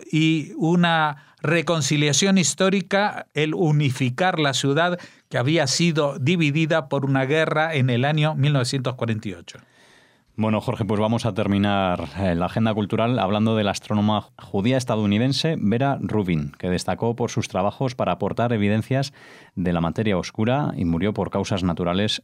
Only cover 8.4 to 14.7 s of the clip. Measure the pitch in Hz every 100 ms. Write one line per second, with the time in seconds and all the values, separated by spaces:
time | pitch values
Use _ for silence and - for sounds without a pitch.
8.4 | 143 143 127 139 127 123 117 107 107 85
9.4 | - - - _ - - _ _ _ -
10.4 | 110 107 - - 104 104 110 117 117 101
11.4 | 98 101 101 101 95 87 85 92 95 85
12.4 | 87 120 110 107 101 107 113 127 95 104
13.4 | 110 110 101 92 - 104 104 107 - -
14.4 | - 101 107